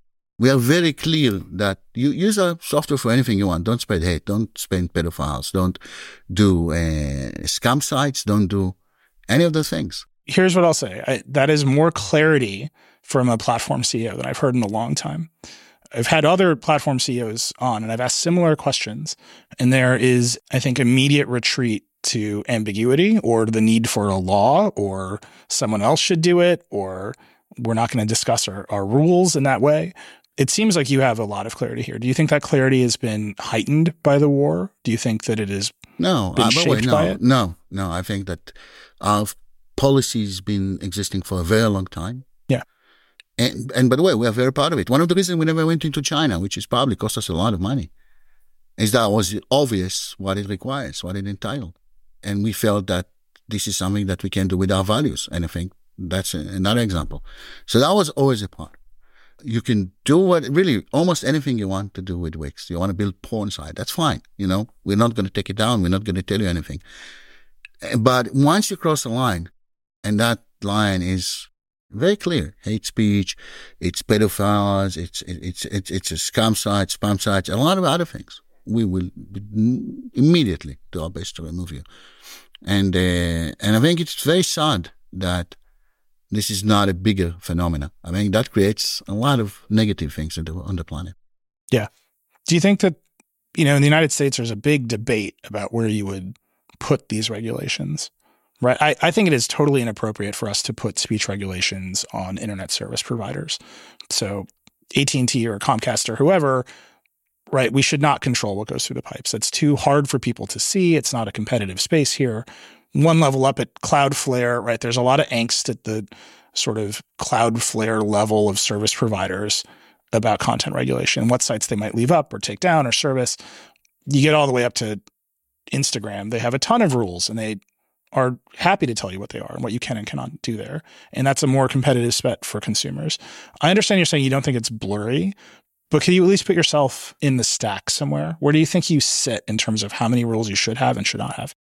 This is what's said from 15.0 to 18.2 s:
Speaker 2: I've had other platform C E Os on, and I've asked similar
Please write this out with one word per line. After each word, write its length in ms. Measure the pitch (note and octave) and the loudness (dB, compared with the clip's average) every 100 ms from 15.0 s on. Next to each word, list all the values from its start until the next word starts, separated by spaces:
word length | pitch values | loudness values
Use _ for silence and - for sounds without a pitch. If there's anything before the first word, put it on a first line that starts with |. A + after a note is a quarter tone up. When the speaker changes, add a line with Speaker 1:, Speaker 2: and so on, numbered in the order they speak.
| D3+ D#3 D#3+ _ - - - _ _ | -4 -8 -10 _ -20 -20 -20 _ _
Speaker 2:
I've 140 | A#2+ A#2+ | -4 -2
had 180 | D#3+ D3 | 0 2
other 300 | F#3 F#3 D3 | 2 2 0
platform 440 | - D3 D3+ C3 | 0 -2 0 -2
C 200 | - A#2+ | -2 -4
E 40 | |
Os 300 | A2+ A#2 - - | -6 -6 -8 -4
on, 240 | B2+ A2 | -4 -4
and 80 | A2 | -4
I've 100 | A2+ | -4
asked 180 | B2 | -2
similar 360 | - | -2